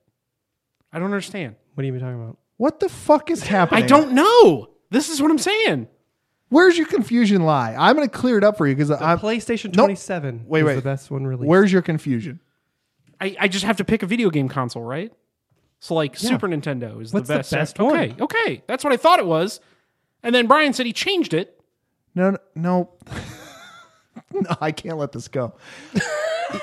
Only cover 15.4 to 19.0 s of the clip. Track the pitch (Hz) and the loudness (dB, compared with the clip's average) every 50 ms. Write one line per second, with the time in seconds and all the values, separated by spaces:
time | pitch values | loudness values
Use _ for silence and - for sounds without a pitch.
15.4 | _ _ _ _ _ _ _ _ - - 170 160 151 135 - - 196 240 254 - | _ _ _ _ _ _ _ _ -8 -4 -2 0 0 -2 -4 -4 -2 -2 -2 0
16.4 | 220 185 165 147 - 151 135 123 120 107 110 113 113 113 123 202 - 123 151 143 | -2 -2 -4 -4 -4 -4 -6 -6 -8 -10 -12 -14 -10 -6 -4 -4 -2 -2 -2 -2
17.4 | 127 - - 139 151 - - - 208 269 311 339 226 110 120 - - 302 415 466 | -2 -2 -2 -2 -2 -4 -2 -2 0 2 2 0 0 -2 -4 -6 -6 -4 -2 -2
18.4 | 466 381 131 - - - 247 262 - 294 262 - | -2 -2 -4 -6 -8 -8 -6 -4 -2 -2 0 2